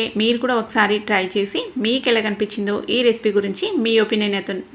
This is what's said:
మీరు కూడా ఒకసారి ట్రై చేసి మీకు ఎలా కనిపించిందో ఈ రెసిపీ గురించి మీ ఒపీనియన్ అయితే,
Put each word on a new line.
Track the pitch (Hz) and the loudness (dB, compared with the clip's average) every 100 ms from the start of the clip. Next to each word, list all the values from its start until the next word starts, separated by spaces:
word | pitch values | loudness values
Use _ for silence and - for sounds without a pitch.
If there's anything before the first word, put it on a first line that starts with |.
| 226 220 | 0 0
మీరు | 220 233 | 0 2
కూడా | 254 240 | 0 0
ఒకసారి | 220 226 202 208 208 | 0 2 2 0 0
ట్రై | 202 185 208 | 0 0 -2
చేసి | 196 381 466 254 214 | -2 -4 -6 -4 0
మీకు | 262 262 | 0 2
ఎలా | 226 214 | 0 0
కనిపించిందో | 202 208 - 202 208 - 226 | -2 -4 -2 -4 -4 -2 2
ఈ | 240 | 2
రెసిపీ | 226 214 196 | 2 2 2
గురించి | 196 196 427 349 226 | 0 -2 -2 0 2
మీ | 226 214 | 2 2
ఒపీనియన్ | 214 208 196 | 0 0 -2
అయితే, | 190 269 - | -4 -6 -8